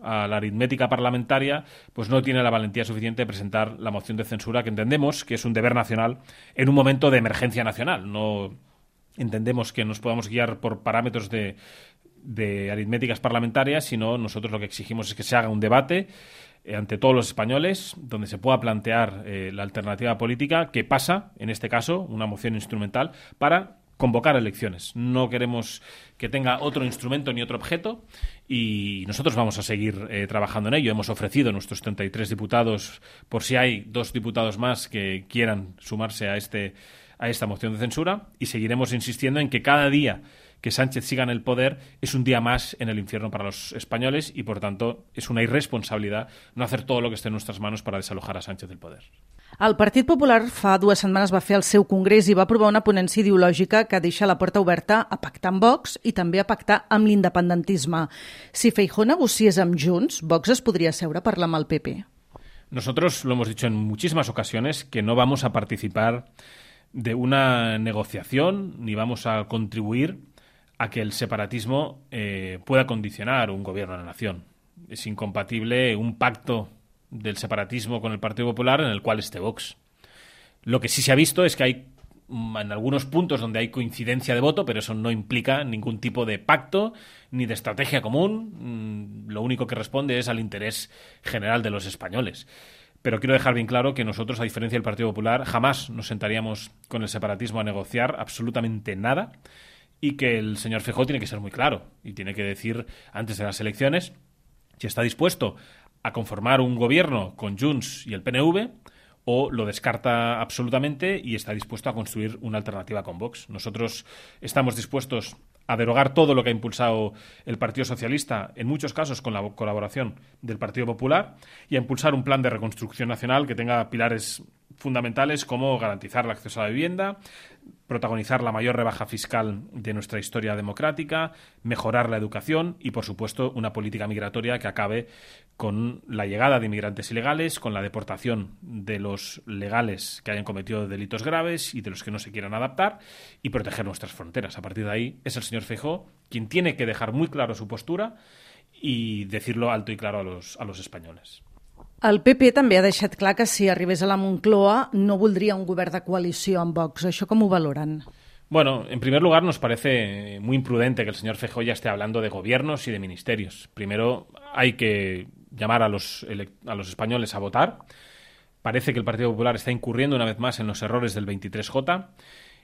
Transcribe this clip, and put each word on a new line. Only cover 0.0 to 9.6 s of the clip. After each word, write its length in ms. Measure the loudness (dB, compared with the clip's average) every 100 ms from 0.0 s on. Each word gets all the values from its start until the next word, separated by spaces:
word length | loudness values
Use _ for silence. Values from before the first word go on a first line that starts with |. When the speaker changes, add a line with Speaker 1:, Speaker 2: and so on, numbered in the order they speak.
Speaker 1:
a 240 | -4 -2 0
la 120 | -2
aritmética 500 | -2 0 0 2 2
parlamentaria, 760 | 2 2 0 2 2 2 -2 -6 -20 -16
pues 160 | -8 0
no 120 | 2
tiene 200 | 4 2
la 80 | 4
valentía 340 | 2 0 -2
suficiente 380 | -2 -2 -4 -2
de 40 | -4
presentar 520 | -4 -2 0 0 -2
la 140 | -6
moción 240 | -6 -6 -6
de 80 |
censura, 380 | -4 -6 -2 -2
que 80 | 0
entendemos 540 | -2 2 2 2 0
que 100 | -4
es 100 | -4
un 80 | -2
deber 220 | 2 2
nacional 440 | 2 2 0 0 -2 -12 -20 -10
en 140 | 0 6
un 60 |
momento 360 | 8 6 6 6
de 80 | 6
emergencia 440 | 4 0 0 0
nacional. 480 | -2 -2 -2 -2 -4
No 440 | -4 -2 -2 -6 -10 _ _ _ _ _ -6
entendemos 560 | -4 -2 0 0